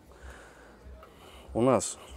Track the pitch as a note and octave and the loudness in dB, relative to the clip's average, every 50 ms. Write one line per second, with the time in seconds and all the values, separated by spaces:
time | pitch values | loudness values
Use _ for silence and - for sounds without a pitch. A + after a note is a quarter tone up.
0 | - - - - - - - - - - - - - - - - - - - - | -20 -20 -20 -18 -18 -16 -16 -16 -20 -20 -20 -20 -20 -20 -20 -20 -20 -18 -18 -18
1 | - - - - - - - - - - - A2 A#2+ C3 B2 G2 - - - - | -20 -20 -20 -20 -20 -20 -20 -20 -16 -6 0 2 6 6 6 6 4 0 -6 -10
2 | - - - | -14 -16 -16